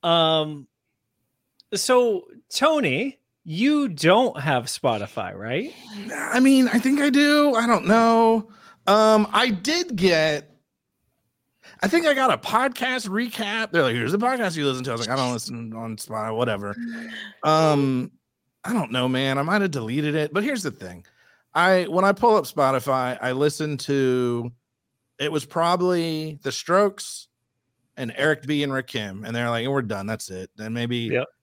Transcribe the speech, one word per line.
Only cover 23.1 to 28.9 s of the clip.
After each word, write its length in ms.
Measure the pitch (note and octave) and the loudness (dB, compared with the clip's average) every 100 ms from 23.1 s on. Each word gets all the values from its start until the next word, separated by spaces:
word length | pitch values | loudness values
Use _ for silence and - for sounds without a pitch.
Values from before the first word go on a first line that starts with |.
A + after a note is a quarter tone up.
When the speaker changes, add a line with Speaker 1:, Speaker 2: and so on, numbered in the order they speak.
| B2 | -4
Speaker 2:
I 100 | B2 | -4
listen 460 | B2+ D3 - D3+ C#3 | 0 0 0 -6 -6
to, 760 | - C#3 C3 B2+ B2 A#2+ A#2+ A#2+ _ _ _ _ _ _ | -2 0 2 0 0 -2 -6 -12 _ _ _ _ _ _
it 140 | D3 | -4
was 140 | D3+ - | -4 -4
probably 960 | E3+ E3+ F3+ F3+ F3 E3 D#3 D#3 D3 | -2 2 2 2 0 0 -4 -8 -8
The 80 | C3+ | -8
Strokes 760 | - - F3+ G3+ G3 - - - _ _ _ _ _ _ - | -8 0 2 2 -2 -16 -16 -20 _ _ _ _ _ _ -10
and 160 | B2+ B2 | -10 -2
Eric 300 | D3 D3+ C#3+ | 0 0 -2
B 160 | D3+ | -2
and 80 | C#3+ | -2
Rakim. 540 | C3+ B2+ | -4 -4